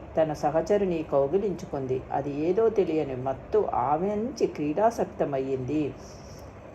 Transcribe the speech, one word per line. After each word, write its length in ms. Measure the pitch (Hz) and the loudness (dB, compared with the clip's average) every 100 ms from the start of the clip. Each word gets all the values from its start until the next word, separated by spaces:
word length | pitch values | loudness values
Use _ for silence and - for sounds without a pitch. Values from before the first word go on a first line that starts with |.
| - - | -2 0
తన 160 | 156 | 2
సహచరుని 720 | 147 151 160 165 202 190 165 151 | 0 0 2 2 2 4 0 2
కౌగిలించుకుంది. 880 | 139 139 190 208 165 - 143 131 131 - | 2 4 2 0 -4 -6 -6 -2 -2 -2
అది 340 | 147 139 139 160 | -4 -2 -2 0
ఏదో 240 | 185 226 | 4 4
తెలియని 460 | 214 170 156 139 127 | 4 2 0 0 -2
మత్తు 520 | 131 131 - 214 - | -4 -4 0 2 2
ఆమె 420 | 113 127 156 196 208 | 2 2 2 0 0
నుంచి 320 | 233 294 202 | -2 0 -2
క్రీడాసక్తమయ్యింది. 1500 | - 147 151 220 - 180 - 156 139 135 135 127 151 143 - - - - - - - - | 0 -2 2 2 2 -2 -2 -2 0 -2 -2 0 -2 -2 -6 -14 -16 -16 -16 -16 -16 -18